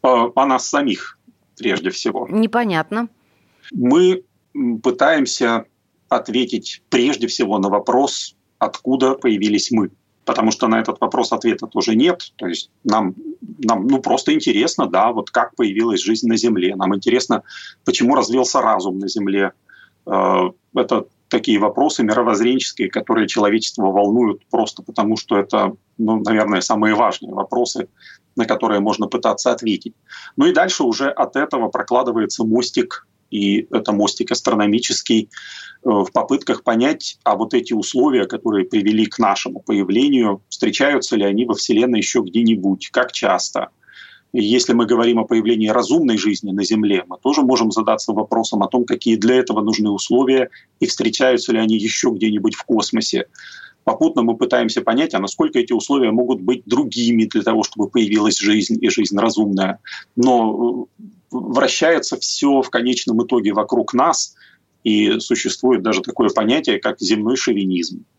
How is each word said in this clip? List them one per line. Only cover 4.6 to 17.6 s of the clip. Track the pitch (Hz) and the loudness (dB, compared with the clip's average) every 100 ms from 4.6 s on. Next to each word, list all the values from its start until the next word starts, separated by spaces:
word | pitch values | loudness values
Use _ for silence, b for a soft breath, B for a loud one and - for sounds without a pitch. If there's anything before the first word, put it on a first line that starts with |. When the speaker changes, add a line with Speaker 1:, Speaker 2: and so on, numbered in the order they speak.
| 123 113 | -4 -2
Speaker 1:
пытаемся | 127 120 143 160 127 - 117 117 - _ _ _ _ | -2 2 2 2 0 -2 0 -2 -4 _ _ _ _
ответить | - - 120 120 - - - _ | -4 -2 -2 -2 -4 -8 -18 _
прежде | 123 127 143 - | 0 0 0 -4
всего | - 107 104 | -2 -2 0
на | 101 | 0
вопрос, | 104 104 123 139 - - _ _ _ | 0 0 0 0 -4 -12 _ _ _
откуда | 107 - - 131 131 | -6 -4 -2 0 2
появились | 135 127 104 104 104 - | 2 0 0 0 0 0
мы. | 113 98 _ _ _ | 0 -2 _ _ _
Потому | - - - | -4 0 0
что | - 117 | 0 0
на | 113 | 0
этот | 113 - | -2 -4
вопрос | 120 123 120 | -2 -2 -2
ответа | 110 120 98 113 | 0 0 -2 -4
тоже | 107 104 110 | -4 0 2
нет. | 160 175 - - | 2 0 -8 -10
То | 90 | -8
есть | 85 - _ | -8 -10 _
нам, | - 107 95 - 320 330 - - | -2 0 -2 -6 -14 -14 -16 -6
нам, | 117 110 110 | -2 0 2
ну, | 135 | 0
просто | - 131 - | 0 -2 0
интересно, | 151 - 151 165 - 123 | 0 0 0 0 -2 -2
да, | 92 110 | 2 2
вот | 113 98 | 0 -4
как | 120 120 - | -2 -2 -2
появилась | 113 98 113 95 | -2 0 0 0
жизнь | 101 113 117 | 0 0 0
на | 113 | 2
Земле. | 117 104 92 98 | 2 2 0 0
Нам | 95 | -2
интересно, | 98 - - - - B B | 0 0 0 0 -4 B B